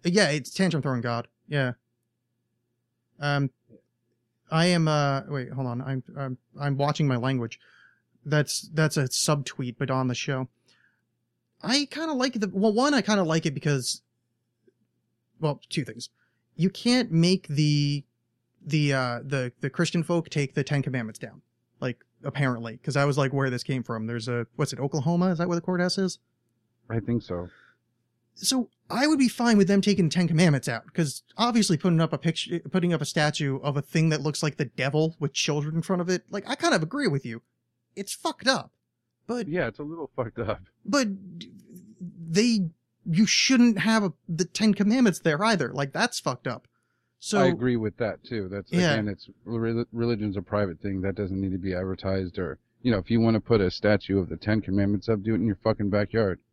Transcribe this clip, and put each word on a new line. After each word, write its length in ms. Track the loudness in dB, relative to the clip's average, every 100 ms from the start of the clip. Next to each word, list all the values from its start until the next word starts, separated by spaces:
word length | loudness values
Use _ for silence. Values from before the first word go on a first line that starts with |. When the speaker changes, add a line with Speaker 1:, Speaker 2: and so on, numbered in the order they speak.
Speaker 1:
Yeah, 260 | 2 2 4
it's 200 | 0 -4
tantrum 300 | 0 0 2
throwing 200 | -2 -2
god. 260 | -2 -4 -6 _ -6
Yeah. 260 | -2 -2 -4 _ _ _ _ _ _ _ _ _ _ _ _ _ _
Um, 300 | -2 0 -2 _ _ -20 _ _ _ _ _ _ _
I 160 | 2 4
am, 200 | 4 2
uh, 360 | 2 2 0 -4
wait, 240 | -8 -6
hold 160 | -6 -4
on. 140 | -4
I'm, 220 | -4 -6 -8 -10
I'm, 200 | -8 -10 _ -6
I'm 180 | -4 0
watching 300 | 0 2 0
my 100 | 0
language. 420 | 0 -2 -4 -10 _ _ _ _ _ _ -2
That's, 440 | 0 0 -4 -4
that's 240 | 0 0 2
a 60 |
subtweet, 720 | -2 0 0 0 -2 -8 -8 -4
but 140 | -2
on 160 | 0 0
the 80 | -2
show. 320 | -2 -4 -4 _ _ _ _ _ _ _ _ _ _ _
I 240 | 0 0 0
kinda 220 | -4 -4
like 200 | 0 -2 -2
the, 100 | -4
well, 200 | 2 2
one, 200 | 4 2
I 80 | 2
kinda 220 | 2 2
like 220 | 2 0 0
it 80 |
because, 480 | -2 -2 -2 -2 -8 _ _ _ _ _ _ _ _ _ _ _ _ _ _
well, 200 | -4 -4 -6
two 140 | -6
things. 260 | -6 -10 -16 _ _ _ _ -2
You 140 | -2
can't 420 | 0 2 2 2
make 360 | 2 4 2 0
the, 560 | 0 2 4 2 -2 -6 _ _ _ _ _ -4
the, 280 | 0 2
uh, 260 | 2 -2 -4
the, 280 | -4 -4 -4 _
the 80 | -8
Christian 340 | -2 -2 0
folk 260 | 0 -2 -2
take 260 | -2 -2 -2
the 80 |
Ten 180 | -2 -2
Commandments 380 | -2 -4 -6 -10
down. 220 | -16 -16 _ _ _ _
Like, 180 | -8 -8 _ _
apparently. 540 | -10 -2 0 -2 -6 -8
'Cause 120 | -4 0
I 80 | 2
was 120 | 2
like, 140 | 0
where 160 | 0 -2
this 140 | -2
came 200 | -4 -4
from. 240 | -4 -6 -6
There's 200 | -6 -4
a, 200 | -6 -6 -6
what's 180 | -6
it, 60 | -4
Oklahoma? 520 | -4 -2 0 2 0
Is 60 | 0
that 100 | -2
where 80 | -2
the 60 |
courthouse 360 | -2 -2 0 0
is? 220 | -2 -4 _ _ _ _ _ _ _
Speaker 2:
I 100 | -4
think 220 | 0 -2
so. 260 | -2 -8 -8 -14 _ _ _ _ _ _ _ -6
Speaker 1:
So, 340 | -2 -2 -2 _ _
I 160 | 0 2
would 120 | 4
be 80 | 2
fine 300 | 2 4 6
with 100 | 6
them 140 | 4
taking 240 | 4 2 2
the 20 |
Ten 140 | 2 2
Commandments 400 | 4 4 4 0
out, 240 | -6 -6
'cause 300 | -2 -2 -4 _ -2
obviously 400 | 2 2 2 2
putting 220 | 2 2
up 100 | 2
a 40 | 0
picture, 420 | -2 -4 -6 -6 -2
putting 200 | 0 0
up 80 | 0
a 40 | -2
statue 540 | 0 0 0 -2 -2
of 160 | -2 -4
a 40 |
thing 280 | -2 2 2
that 120 | 2
looks 200 | -2 -2
like 120 | -4 -2
the 80 | -6
devil 500 | -2 -2 2 0 -2
with 140 | -6
children 420 | -2 -2 -2 -2 -4
in 60 |
front 200 | -2 -2
of 80 | 0
it, 140 | -4 _
like, 180 | -10 -6
I 60 | -2
kind 180 | 2
of 80 | 2
agree 240 | 0 0 0
with 180 | 0 -4
you. 160 | -12 _ _ _ _ _ -12
It's 180 | -10
fucked 340 | -6 -6 -2 -2
up. 240 | -2 -4 _ _ _ _ _ -8
But 200 | -6 -2
Speaker 2:
Yeah, 200 | -2 -2
it's 120 | -6
a 40 |
little 260 | -12 -10 -10 -6
fucked 240 | -6 -4
up. 220 | -6 -6 -8 _ -2
Speaker 1:
But 220 | 0 0 -4 -12 -16 -18 -20 -20 -20 -20 -14 -14 -14 -2
they, 400 | 2 2 2 0 -6 _ _ -2
you 200 | 2 4
shouldn't 540 | 4 4 6 6 4
have 240 | 2 2
a, 100 | 2 -4 -8
the 180 | -4 -4
Ten 280 | 2 2
Commandments 460 | 4 4 6 4 4
there 240 | 0 2
either. 280 | 2 2 0
Like, 180 | -2 -4
that's 260 | 0 -2 -2
fucked 280 | -4 -4 -6
up. 200 | -8 _ _ _ _ _ _
So 200 | -2 2
Speaker 2:
I 60 | 4
agree 280 | 2 0 2
with 220 | -2 -2
that, 260 | -6 -6
too. 240 | -8 -6 -6
That's, 220 | -8 -4
Speaker 1:
Yeah. 220 | 0 2
Speaker 2:
again, 160 | 2 -2
it's, 200 | -6 -12 -18
rel-, 420 | -8 -4 0 -2 -2
religion's 460 | -2 -2 0 -2 -4
a 40 |
private 380 | -2 0 0 -2
thing. 220 | -6 -4
That 140 | -4 -2
doesn't 240 | -4 -2
need 120 | -2
to 60 | -2
be 160 | -4 -4
advertised 640 | -4 -4 -2 -2 -2 -6
or, 180 | -6 -8 _ _
you 100 | 0
know, 60 | 0
if 140 | 2
you 80 | 4
wanna 220 | 4 2
put 180 | 2 4
a 100 | 4
statue 480 | 2 2 2 2 0
of 100 | 0
the 80 | -4
Ten 240 | 0 0
Commandments 480 | 0 0 2 0 0
up, 120 | -2
do 120 | 0
it 20 | 0
in 100 | 0
your 120 | 0
fucking 280 | -2 0 0
backyard. 500 | 0 0 0 0 -2 _